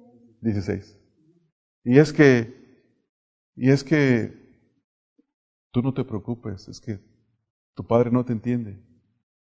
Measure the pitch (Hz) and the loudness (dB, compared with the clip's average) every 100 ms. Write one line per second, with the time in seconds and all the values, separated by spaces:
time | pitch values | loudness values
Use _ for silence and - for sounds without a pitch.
0 | - _ _ _ 113 101 95 98 - _ | -20 _ _ _ -6 -4 -4 -8 -8 _
1 | _ _ _ _ _ _ _ _ 123 131 | _ _ _ _ _ _ _ _ 2 4
2 | 151 - 143 120 113 - - _ _ _ | 4 6 6 4 -2 -12 -20 _ _ _
3 | _ _ _ _ _ - 127 135 - 156 | _ _ _ _ _ -4 0 0 2 0
4 | 135 117 104 - _ _ _ _ _ _ | 2 0 -2 -12 _ _ _ _ _ _
5 | _ _ _ _ _ _ _ 123 131 131 | _ _ _ _ _ _ _ -4 -4 -4
6 | 127 107 107 117 107 95 - 117 - 101 | -8 -8 -10 -12 -12 -14 -16 -18 -14 -14
7 | _ _ _ _ _ _ _ - 107 117 | _ _ _ _ _ _ _ -14 -2 0
8 | 120 123 123 113 120 123 110 98 _ _ | 2 0 -2 -6 -4 -6 -8 -16 _ _
9 | _ _ _ _ _ | _ _ _ _ _